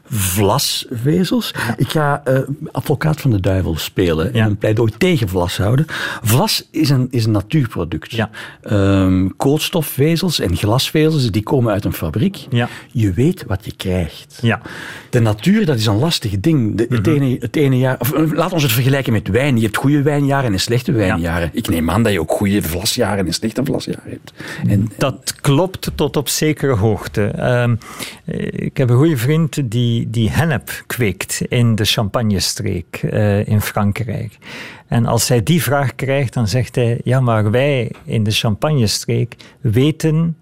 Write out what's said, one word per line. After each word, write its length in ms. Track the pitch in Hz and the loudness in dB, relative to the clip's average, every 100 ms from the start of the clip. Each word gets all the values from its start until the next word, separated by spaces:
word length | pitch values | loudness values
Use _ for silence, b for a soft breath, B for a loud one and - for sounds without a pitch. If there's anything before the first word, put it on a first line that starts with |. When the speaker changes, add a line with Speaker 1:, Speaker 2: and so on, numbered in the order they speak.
| - | -8
Speaker 1:
vlasvezels. 1500 | 113 92 95 98 131 - - - 117 131 175 175 247 - B 113 | -4 -2 0 2 2 0 -4 -8 -4 0 0 2 0 -2 B -4
Speaker 2:
Ja. 60 | - | -2
Speaker 1:
Ik 100 | 123 | -2
ga, 320 | 160 147 143 | 0 0 0
eh, 160 | - 131 131 143 156 | 0 0 0 -6 -8
advocaat 500 | - - 135 156 151 | -6 -2 0 0 0
van 100 | 139 | 0
de 80 | 104 | 2
duivel 380 | 95 95 85 80 | 2 0 0 -4
spelen 500 | - - 90 80 85 | -4 0 2 2 0
en 60 | |
Speaker 2:
Ja. 120 | 117 110 | 0 0
Speaker 1:
een 120 | 101 | 0
pleidooi 340 | 110 107 117 - | 0 2 0 2
tegen 300 | 185 165 92 | 2 2 0
vlas 280 | 92 87 - | 0 -2 0
houden. 280 | 95 131 160 B B B | 0 0 0 B B B
Vlas 440 | 101 117 220 - - | 2 2 2 -2 -4
is 180 | - 156 | 0 2
een, 180 | 135 123 | 2 2
is 140 | 123 110 | 0 0
een 60 | |
natuurproduct. 800 | 104 - 160 120 - 85 82 - | 0 0 0 0 -4 -6 -6 -6
Speaker 2:
Ja. 180 | 110 104 B B B | -4 -4 B B B
Speaker 1:
Ehm, 640 | - 101 98 98 92 92 95 - | -2 2 4 4 4 4 2 0
koolstofvezels 1040 | 135 151 - 175 143 - 151 165 185 - | 0 2 0 -2 -2 0 2 2 0 -2
en 160 | 101 85 | -2 0
glasvezels, 720 | 101 127 - 160 156 160 120 | 0 0 2 2 2 2 0
die 120 | 107 | 0
komen 300 | 104 139 117 | 0 0 2
uit 120 | 95 95 | 0 -2
een 80 | |
fabriek. 520 | 80 82 107 190 190 - | -4 -4 -2 -2 -2 -4
Speaker 2:
Ja. 180 | 120 120 B B | -2 -2 B B
Speaker 1:
Je 200 | - 101 | -2 0
weet 300 | 90 147 - - | 2 0 0 -6
wat 180 | 95 - | -6 -6
je 60 | - | -8
krijgt. 640 | 95 92 80 - - - | -2 -2 -2 -8 -20 -4
Speaker 2:
Ja. 200 | 117 101 B B B B B | -2 -2 B B B B B
Speaker 1:
De 100 | 127 | 0
natuur, 460 | 113 107 175 214 175 | 2 2 2 2 2
dat 120 | 120 | 0
is 80 | 107 | 0
een 100 | 104 | 2
lastig 420 | 165 - 110 98 | 0 -2 -2 -2
ding. 360 | 156 151 107 - | 2 2 2 0
De, 80 | - | 0
het 160 | 120 95 | 0 2
Speaker 2:
Mhm. 100 | 147 | 2
Speaker 1:
ene, 220 | 135 127 | 2 -2
het 160 | - - | -2 0
ene 220 | 139 127 | 2 4
jaar... 180 | 131 131 | 2 0
Of, 120 | 139 | -2
eh, 180 | 139 156 | 0 2
laat 200 | 151 165 | 2 0
ons 100 | 180 | 0
het 80 | 143 | 0
vergelijken 420 | 113 131 139 135 | 2 2 2 2
met 140 | 107 - | 0 0
wijn. 280 | 104 147 117 | 2 2 2
Je 60 | |
hebt 140 | 110 - | 2 0
goede 240 | 135 147 | 2 2
wijnjaren 520 | 139 147 139 139 127 | 2 2 2 2 0
en 60 | 95 | 0
slechte 320 | - 120 - | 0 0 0
Speaker 2:
Ja. 60 | 120 | 2
Speaker 1:
wijnjaren. 520 | 95 107 82 85 82 | 2 0 0 -2 -2
Ik 160 | 120 - | -2 -2
neem 200 | 82 80 | 0 0
aan 140 | 95 | 2
dat 80 | 110 | 2
je 80 | 95 | 0
ook 120 | 76 | 0
goede 300 | - 101 101 | 0 2 0
vlasjaren 640 | 78 80 101 123 104 101 92 | 0 -4 -2 -2 0 0 -2
en 80 | |
slechte 280 | - 113 127 131 | -2 -4 -4 -2
vlasjaren 360 | 127 - - - | -4 -6 -10 -12
hebt. 280 | - - B B B 120 | -16 -16 B B B 0
En 240 | 101 113 - | 2 0 -2
Speaker 2:
Dat 360 | 143 - - - | -2 -2 -10 -2
klopt 500 | 147 139 185 - - - | 2 4 2 -2 -8 -2
tot 220 | 147 156 | -2 -2
op 120 | 139 | -2
zekere 440 | - 156 143 139 | 0 0 0 0
hoogte. 500 | 113 110 104 - 113 104 | 2 2 0 -4 -2 -2
Ehm, 500 | - 127 123 120 117 B B B B - | 0 0 2 2 0 B B B B -8
eh, 220 | - - | -6 -6
ik 260 | - - - | -6 -4 0
heb 120 | 127 | 2
een 80 | 123 | 4
goede 200 | 160 135 | 4 2
vriend 540 | 123 156 160 - 127 | 2 2 0 -2 -2
die, 380 | 120 120 117 113 | 0 0 0 -2
die 200 | 117 107 | 0 0
hennep 540 | - 165 123 - - - | 2 0 0 -4 -12 -10
kweekt 540 | - 107 - - - - | -2 -2 -2 -6 -8 -2
in 260 | 123 117 110 | 2 2 2
de 100 | 104 | 0
Champagnestreek, 1120 | - 101 131 110 95 - - 101 92 - - - | 0 0 0 0 0 -2 -4 -4 -6 -8 -6 -2
eh, 380 | 107 104 101 107 | 0 2 2 2
in 140 | 104 | 0
Frankrijk. 760 | - 113 101 - 113 101 110 - B B B B - | 0 0 0 -2 -4 -6 -8 -12 B B B B -4
En 180 | 120 117 | 0 2
als 220 | 113 - | 0 2
hij 160 | 120 | 0
die 200 | 101 170 | 2 2
vraag 320 | 120 143 131 - | 2 0 0 -4
krijgt, 380 | 131 139 127 | -2 0 0
dan 140 | 131 104 | -2 0
zegt 280 | 127 113 131 | 0 0 0
hij: 240 | 117 117 | 0 0
"Ja, 160 | - 131 | 0 2
maar 320 | 123 110 104 | 2 2 2
wij 400 | 120 143 135 110 - - | 2 2 0 -2 -8 -4
in 180 | 117 | -2
de 80 | 107 | 0
Champagnestreek 1040 | 104 117 101 156 147 107 - - 120 123 - B B | 0 0 0 0 2 2 0 -2 -2 -2 -6 B B
weten 760 | 123 110 147 156 160 156 170 156 | 0 2 2 2 0 2 0 -4